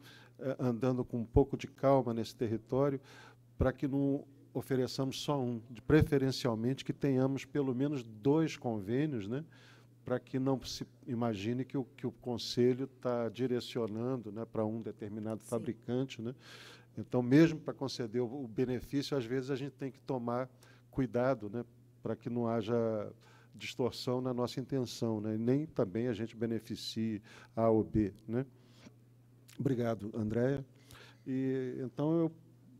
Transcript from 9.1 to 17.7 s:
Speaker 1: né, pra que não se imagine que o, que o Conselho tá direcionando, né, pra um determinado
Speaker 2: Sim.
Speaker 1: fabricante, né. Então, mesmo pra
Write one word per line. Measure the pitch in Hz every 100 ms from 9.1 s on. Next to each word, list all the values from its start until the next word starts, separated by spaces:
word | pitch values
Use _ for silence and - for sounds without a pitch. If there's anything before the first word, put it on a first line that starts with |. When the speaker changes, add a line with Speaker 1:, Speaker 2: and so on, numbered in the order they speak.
| 127 98
Speaker 1:
né, | 131 160 - - - - -
pra | - 123
que | - 131
não | 131 135
se | - - - - -
imagine | 117 120 104 104 123
que | 127 143
o, |
que | 127 - 127
o |
Conselho | - 127 117 - - 123 127 135
tá | - 127 120 113
direcionando, | 101 127 120 - 127 113 107 123 131 107
né, | 104
pra | 113 - 110
um | 113
determinado | 107 - 107 107 107 110
Speaker 2:
Sim. | -
Speaker 1:
fabricante, | 117 110 113 - 127 135 -
né. | 113 127 - - - - - -
Então, | 107 127
mesmo | 123 139 165 156
pra | 107